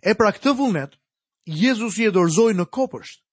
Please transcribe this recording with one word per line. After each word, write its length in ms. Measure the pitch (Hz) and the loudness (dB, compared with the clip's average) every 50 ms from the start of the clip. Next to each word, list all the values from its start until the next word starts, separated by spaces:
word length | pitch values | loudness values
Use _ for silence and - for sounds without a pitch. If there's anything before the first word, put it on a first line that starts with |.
E 120 | - 185 220 | 0 0 0
pra, 180 | - 226 208 | 2 0 -2
këtë 220 | - - - 269 285 247 | -2 0 0 0 0 0
vullnet 400 | 277 254 196 151 135 143 _ _ _ _ _ _ _ _ _ _ _ | 0 -2 -2 -4 -6 -8 _ _ _ _ _ _ _ _ _ _ _
Jezusi 600 | - 156 151 202 262 262 214 226 233 180 214 226 | -12 -4 0 2 2 2 0 -4 -6 -4 0 0
e 80 | 220 180 | 2 2
dorëzoi 400 | 190 180 170 156 180 226 226 214 | 2 2 2 2 2 2 2 2
në 140 | 180 175 - | 0 -2 -4
kopësht 520 | - 254 262 - - 117 - - - _ _ _ | -2 -4 -4 -4 -6 -14 -16 -16 -20 _ _ _